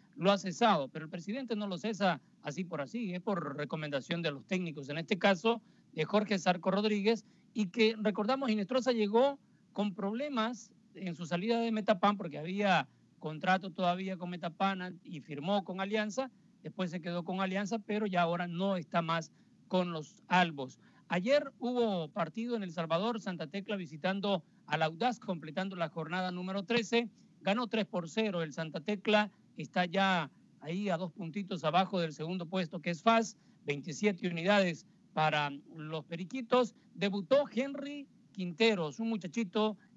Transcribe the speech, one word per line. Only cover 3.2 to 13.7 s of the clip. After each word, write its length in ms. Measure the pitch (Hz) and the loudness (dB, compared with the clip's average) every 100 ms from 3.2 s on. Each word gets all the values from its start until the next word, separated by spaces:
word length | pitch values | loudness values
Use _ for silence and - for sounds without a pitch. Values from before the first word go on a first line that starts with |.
por 340 | 196 185 160 | -2 -2 -2
recomendación 680 | 135 143 160 151 143 123 170 | -4 -6 -4 -4 -4 -2 -2
de 80 | 160 | -2
los 160 | 139 - | -4 -4
técnicos, 420 | 185 175 147 135 | -4 -4 -6 -8
en 80 | 156 | -6
este 220 | 165 196 | -2 2
caso 420 | 202 190 226 233 - _ _ | 4 4 2 0 -4 _ _
de 140 | 160 151 | -4 2
Jorge 320 | 208 208 190 | 2 2 2
Zarco 320 | 185 180 185 | 2 2 2
Rodríguez, 560 | 190 214 208 202 226 - - _ | 2 2 2 2 0 -2 -20 _
y 140 | - 196 | -2 0
que, 300 | 240 214 220 | 4 4 4
recordamos, 500 | 214 196 208 269 269 | 0 2 2 2 2
Inestrosa 440 | 214 185 254 247 | 0 2 0 2
llegó 460 | 233 208 226 269 277 _ _ _ | 2 4 6 4 2 _ _ _
con 220 | - 208 | -4 -2
problemas 800 | 185 196 226 294 262 220 233 - _ _ - | -2 -2 -2 -2 0 -2 -4 -12 _ _ -10
en 180 | 185 | -8
su 120 | 170 165 | -6 -4
salida 340 | 175 214 233 | -2 0 0
de 100 | 233 | 2
Metapan, 460 | 214 214 196 202 202 | 2 2 4 4 2
porque 220 | 175 147 | -2 -8
había 500 | 165 196 202 170 139 _ _ _ | -4 0 4 4 2 _ _ _
contrato 500 | 156 156 180 185 185 | -8 -2 2 0 0